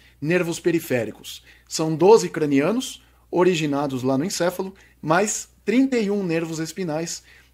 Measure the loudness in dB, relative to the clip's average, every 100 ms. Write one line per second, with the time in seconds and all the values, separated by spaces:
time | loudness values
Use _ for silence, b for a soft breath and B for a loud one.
0 | b b -2 0 0 -2 0 -2 0 -2
1 | -2 -8 -16 -18 B B B -4 -2 4
2 | 6 6 6 -2 2 2 2 -2 -6 -14
3 | b b b 2 2 2 0 -2 -2 -2
4 | 0 0 -2 -2 -2 -2 -10 b b b
5 | 0 0 0 -4 -10 _ 0 2 2 2
6 | 0 -2 -2 -2 -4 -6 -8 -6 -6 -4
7 | -6 -10 b b b